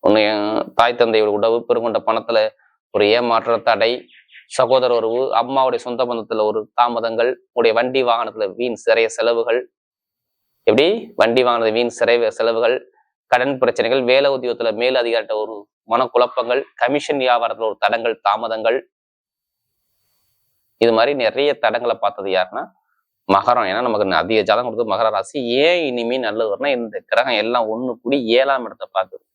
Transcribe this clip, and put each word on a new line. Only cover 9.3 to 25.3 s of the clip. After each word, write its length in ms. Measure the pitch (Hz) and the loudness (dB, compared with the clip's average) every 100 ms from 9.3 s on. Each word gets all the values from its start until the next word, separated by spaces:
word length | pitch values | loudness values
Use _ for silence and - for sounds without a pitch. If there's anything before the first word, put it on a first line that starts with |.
| 117 117 117 123 _ _ _ _ _ _ _ _ _ - | 0 0 -2 -4 _ _ _ _ _ _ _ _ _ 0
எப்படி 200 | 110 156 226 - - | 4 2 0 -6 0
வண்டி 220 | 113 120 | 2 4
வாகனத்துல 300 | 123 117 113 110 | 2 2 0 0
வீண் 160 | 120 120 | -2 0
சிறை 180 | 120 120 113 - | 2 2 2 0
செலவுகள், 380 | 113 113 117 127 - _ _ _ _ | -2 2 0 0 -6 _ _ _ _
கடன் 240 | 123 131 135 | 0 0 0
பிரச்சனைகள், 420 | 123 117 113 131 123 | 0 0 0 0 2
வேலை 200 | 131 143 | 2 2
உத்தியோகத்துல 400 | 135 123 117 113 107 | 0 -4 -4 -4 0
மேல் 200 | 123 131 | 0 0
அதிகாரிட்ட 340 | 120 113 104 107 | 0 -2 -2 -6
ஒரு 120 | 107 107 101 _ _ | -6 -10 -18 _ _
மனக்குழப்பங்கள், 680 | 117 123 123 123 - 117 131 135 - | -2 0 2 0 0 -2 -2 -4 -4
கமிஷன் 400 | 123 147 - 143 | -2 -2 -2 -2
வியாபாரத்துல 440 | 127 120 113 113 113 | 2 0 0 -4 -6
ஒரு 80 | 98 | -2
தடங்கள், 320 | 104 113 113 110 101 | -2 0 -2 -2 -2
தாமதங்கள், 520 | 107 113 110 110 127 - _ _ _ _ _ _ _ _ _ _ _ _ _ _ _ _ _ _ _ | -2 -2 -2 -2 -2 -4 _ _ _ _ _ _ _ _ _ _ _ _ _ _ _ _ _ _ _
இது 120 | 117 113 | 2 4
மாதிரி 160 | 120 143 | 2 2
நிறைய 300 | 113 110 143 135 | -2 0 -2 0
தடங்களை 320 | 113 117 120 107 | 0 0 -2 -2
பார்த்தது 280 | 101 - 98 92 | -2 -4 -2 -2
யாருன்னா 280 | 92 113 160 _ _ _ _ _ - | -2 -6 -12 _ _ _ _ _ 0
மகரம். 400 | 98 113 123 101 | 2 4 0 0
ஏன்னா 100 | 101 123 | -2 -2
நமக்கு 340 | 107 98 85 | 0 0 0
அதிக 160 | 85 110 98 | 2 0 2
ஜாதகம் 200 | 107 123 | 0 0
கொடுத்தது 240 | 110 113 | -4 -4
மகர 140 | 98 110 | 0 0
ராசி. 240 | 104 95 | -2 -6